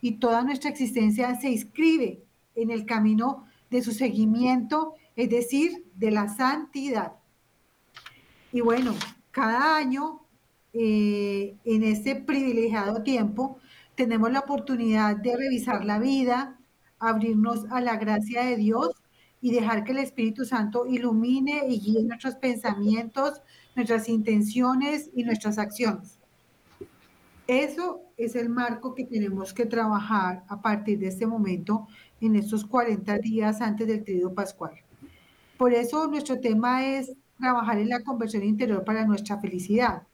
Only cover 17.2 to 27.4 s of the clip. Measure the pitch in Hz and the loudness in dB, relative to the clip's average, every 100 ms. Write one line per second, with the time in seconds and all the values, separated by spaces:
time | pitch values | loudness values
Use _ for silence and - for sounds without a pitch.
17.2 | 226 214 220 233 - 254 240 220 214 214 | 2 4 4 0 -4 -2 -2 -2 0 0
18.2 | 214 240 247 240 208 226 508 - _ _ | 0 -2 0 2 2 2 0 -4 _ _
19.2 | _ _ 254 233 220 220 208 262 269 - | _ _ 0 2 2 0 0 -2 -4 -2
20.2 | 220 220 247 254 214 233 247 254 240 220 | -2 -2 -2 0 0 0 0 0 2 2
21.2 | 240 262 269 294 277 233 196 220 220 233 | 2 2 2 0 0 -2 2 2 2 -2
22.2 | 262 - 262 233 226 202 208 220 233 269 | -6 -4 -2 -2 -4 0 2 2 0 -2
23.2 | 277 285 _ - _ - 233 226 226 226 | -2 -2 _ -20 _ -6 0 0 2 0
24.2 | 214 214 208 240 247 254 285 302 294 254 | 2 2 2 2 2 2 0 -2 -4 -4
25.2 | 240 220 214 208 208 - 233 180 - _ | -2 -2 -2 -2 -4 0 -2 -2 -8 _
26.2 | _ _ _ _ _ _ - _ _ _ | _ _ _ _ _ _ -20 _ _ _
27.2 | _ - | _ -20